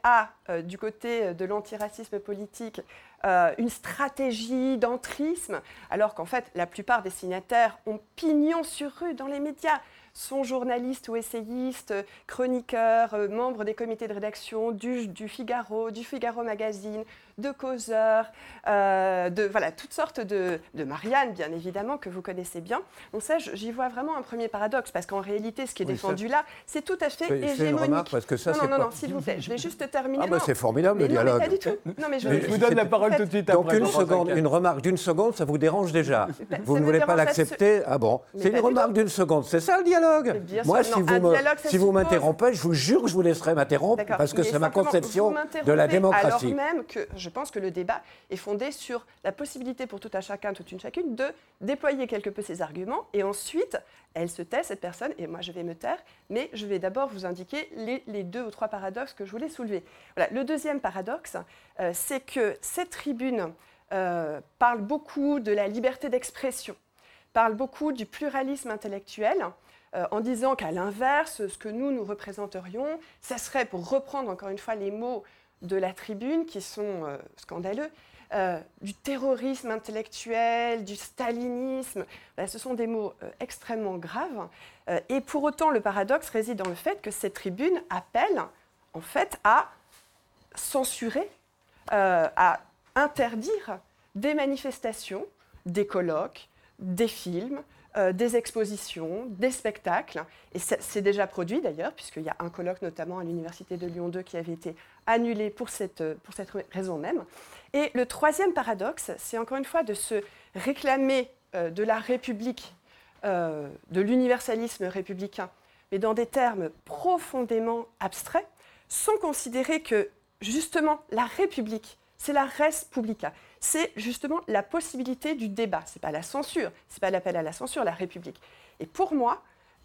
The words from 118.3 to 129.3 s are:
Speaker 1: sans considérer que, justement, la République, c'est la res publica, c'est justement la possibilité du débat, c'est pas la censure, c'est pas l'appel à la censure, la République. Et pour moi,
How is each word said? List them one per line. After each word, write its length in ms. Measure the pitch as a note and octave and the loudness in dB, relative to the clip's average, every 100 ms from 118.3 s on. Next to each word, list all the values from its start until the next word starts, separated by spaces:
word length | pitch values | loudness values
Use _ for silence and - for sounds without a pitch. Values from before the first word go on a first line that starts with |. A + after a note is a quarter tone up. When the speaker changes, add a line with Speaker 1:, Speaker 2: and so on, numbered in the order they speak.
| E4 G#4 _ _ _ - | -2 -2 _ _ _ -8
Speaker 1:
sans 280 | - - G#4+ | -4 0 0
considérer 640 | E4+ C#4+ B3 B3 C4 D#4+ | 0 -4 -4 -2 0 -2
que, 280 | - G#3+ G3+ _ _ - | 0 0 0 _ _ -12
justement, 600 | G3+ C4+ D#4+ E4+ D4+ D4+ - | -4 -4 -2 0 2 0 -2
la 140 | A3+ | -2
République, 760 | A#3+ - G4 C#4 G#3+ A3 - - _ - | -2 0 -2 0 -6 -6 -10 -20 _ -12
c'est 140 | - | -2
la 120 | C#4+ C4+ | 2 2
res 380 | - D4+ D#4 - | 2 0 0 -6
publica, 420 | B3+ A3 G#3+ D3 - - - | -4 -4 -4 -6 -10 -20 -6
c'est 320 | - D#4 E4 G#3 | -2 0 0 -4
justement 440 | A3+ A#3+ C#4 E4 - | -8 -6 -4 -4 0
la 140 | D#4+ | 0
possibilité 720 | - E4 E4 B3+ B3+ B3 D4+ | 0 -4 -4 -6 -6 -4 -4
du 140 | D4 A3 | -4 -4
débat, 340 | G3 A3 F3 - | -2 -2 -2 -6
c'est 140 | - | -10
pas 100 | D#3 | -6
la 100 | D3+ | -6
censure, 480 | F3 C#4 C#4+ E4+ A3 - _ | -6 -6 -4 -2 -4 -6 _
c'est 120 | - | -4
pas 100 | F#3+ | 0
l'appel 260 | F#3 F#3 F3 | 0 0 -2
à 60 | |
la 100 | D#3+ | -4
censure, 320 | E3+ B3+ D4+ | -6 -8 -2
la 60 | G#3 | -2
République. 480 | E3+ F3+ F3+ E3+ - - - - - | -2 -6 -10 -16 -16 -20 -20 -20 -16
Et 60 | E3 | -10
pour 260 | - F#4+ | -2 0
moi, 300 | D4+ A#3+ | 2 2